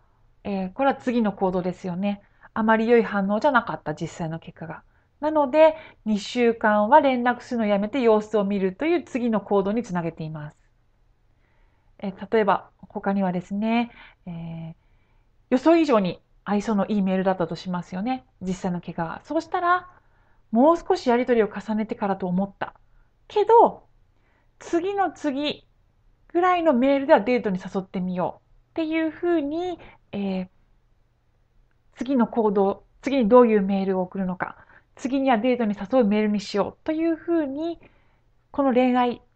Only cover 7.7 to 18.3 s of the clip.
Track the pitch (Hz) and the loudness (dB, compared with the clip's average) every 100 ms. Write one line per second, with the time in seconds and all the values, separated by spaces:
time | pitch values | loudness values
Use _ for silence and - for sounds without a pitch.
7.7 | 202 214 277 233 214 214 214 196 202 185 | 0 -2 0 4 2 2 -2 0 -2 -2
8.7 | 190 311 339 - 240 233 214 - 202 190 | -2 -2 -2 -2 -4 -2 -2 0 0 0
9.7 | 226 233 180 165 165 156 156 151 _ _ | -4 -4 -4 -6 -8 -12 -10 -14 _ _
10.7 | _ _ _ _ _ _ _ _ _ _ | _ _ _ _ _ _ _ _ _ _
11.7 | _ _ _ 196 190 202 226 196 180 - | _ _ _ -12 -12 -2 2 2 0 -4
12.7 | _ - 208 196 202 190 180 180 202 220 | _ -16 -6 -4 0 -2 -4 -6 -6 -2
13.7 | 233 233 - - _ 180 170 165 165 165 | -2 -2 -10 -20 _ -16 -12 -12 -12 -14
14.7 | - _ _ _ _ _ _ - 254 320 | -16 _ _ _ _ _ _ -4 0 4
15.7 | 339 294 220 180 - _ _ - 202 233 | 4 4 2 0 -6 _ _ -4 -4 0
16.7 | 202 - 208 190 190 190 185 165 170 185 | -2 0 0 0 0 0 -2 -4 -6 -8
17.7 | 180 - 185 233 262 _ | -8 -8 -8 -6 -6 _